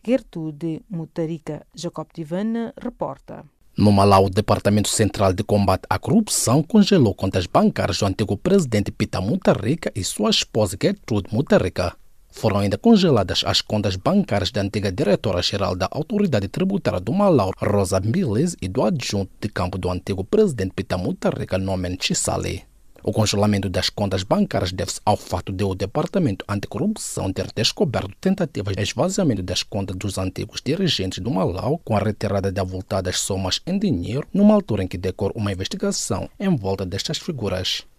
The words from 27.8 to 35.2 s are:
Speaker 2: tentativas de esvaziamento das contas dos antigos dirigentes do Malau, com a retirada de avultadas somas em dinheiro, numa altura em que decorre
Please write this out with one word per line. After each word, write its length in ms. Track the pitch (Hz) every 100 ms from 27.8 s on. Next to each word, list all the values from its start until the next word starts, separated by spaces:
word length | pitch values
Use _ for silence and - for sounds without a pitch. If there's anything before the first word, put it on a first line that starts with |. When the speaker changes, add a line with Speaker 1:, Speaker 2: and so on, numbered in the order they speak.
| 175 98 98 -
Speaker 2:
tentativas 560 | 190 190 165 - 101 98
de 40 |
esvaziamento 640 | 101 - 170 190 170 98
das 180 | 90 90
contas 360 | - 104 98 95
dos 200 | 104 95
antigos 440 | 92 - - -
dirigentes 560 | - 165 185 - 92 -
do 100 | 98
Malau, 520 | 185 160 87 113 143
com 140 | - 107
a 20 |
retirada 500 | 104 101 104 98 95
de 120 | 92
avultadas 580 | 92 92 - 98 90 -
somas 400 | - 98 92 - -
em 100 | 196
dinheiro, 480 | 196 98 92 127 -
numa 200 | 185 208
altura 300 | 208 196 104
em 40 | 92
que 100 | 90
decorre 360 | 92 -